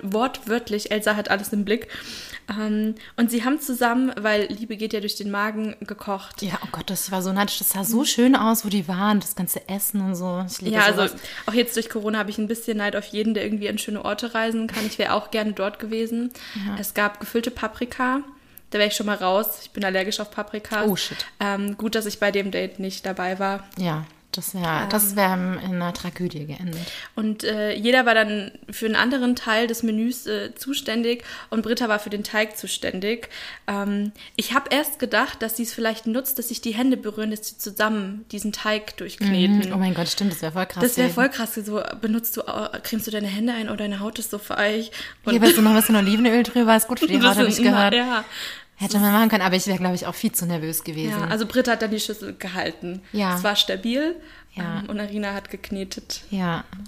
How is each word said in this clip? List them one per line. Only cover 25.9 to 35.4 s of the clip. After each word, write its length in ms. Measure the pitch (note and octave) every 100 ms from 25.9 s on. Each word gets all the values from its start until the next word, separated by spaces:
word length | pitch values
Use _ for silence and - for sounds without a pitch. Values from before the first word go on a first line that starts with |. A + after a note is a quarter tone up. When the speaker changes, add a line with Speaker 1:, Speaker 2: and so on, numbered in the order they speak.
Speaker 2:
Tragödie 540 | F3 F3 - F3+ D#3+ D3+
geendet. 340 | D3 F3+ E3 F3 - -
Speaker 1:
Und, 300 | - G#3+ G#3+
äh, 280 | - G#3+ G#3+
jeder 320 | G#3 A3 B3+
war 100 | A#3+
dann 360 | A3 G#3+ G#3 G3 - -
für 160 | G3+ A3
einen 100 | G#3+
anderen 400 | A#3 C4+ B3 B3
Teil 300 | - G#3+ A#3
des 140 | A#3
Menüs, 420 | A3+ G#3+ A#3 B3+ -
äh, 280 | G#3+ G#3 -
zuständig 680 | C4+ C#4 - A3 A#3 A#3+ - - -
und 120 | A3
Britta 260 | A3 A3+ A#3
war 120 | G#3
für 100 | G#3+
den 140 | G3+
Teig 320 | G#3 G#3+ A3 -
zuständig. 680 | F#3 - - F#3 G3 A#3 - - - - -
Ähm, 420 | G3+ G3+ G3+ G#3 - -
ich 180 | - G#3+
hab 200 | A#3+ -
erst 240 | C4+ D4+ -
gedacht, 420 | A3+ G#3 B3 -